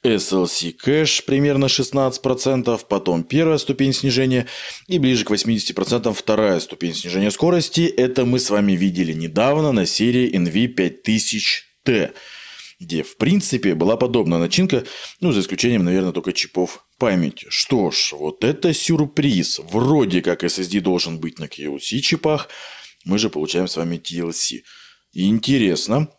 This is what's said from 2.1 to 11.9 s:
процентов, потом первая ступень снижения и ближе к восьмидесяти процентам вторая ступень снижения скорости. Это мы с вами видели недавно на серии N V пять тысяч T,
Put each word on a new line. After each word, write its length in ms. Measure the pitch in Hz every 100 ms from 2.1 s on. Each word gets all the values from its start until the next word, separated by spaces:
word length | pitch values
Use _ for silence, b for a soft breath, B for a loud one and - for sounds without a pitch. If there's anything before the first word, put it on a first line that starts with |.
| 131
процентов, 640 | 135 127 135 131 120 113 -
потом 360 | 101 92 85
первая 360 | 82 143 165 151
ступень 340 | - 135 135
снижения 540 | 127 135 123 131 127 120 B B B -
и 100 | 180
ближе 260 | 131 123
к 60 | 104
восьмидесяти 440 | 104 113 113 -
процентам 420 | - 95 120 113 101
вторая 440 | - 107 107 87
ступень 360 | - - 87 78
снижения 340 | 87 90 104
скорости. 520 | - 165 180 160 -
Это 440 | 170 - 127 127 123
мы 140 | 123
с 100 | 120
вами 220 | 104 101
видели 420 | 90 95 87 85
недавно 580 | 80 82 78 127 147 151
на 140 | 117 87
серии 500 | - 113 123 123 95
N 100 | 87
V 220 | 90 123
пять 360 | 123 87 -
тысяч 600 | - 110 - 107 - - - _
T, 280 | -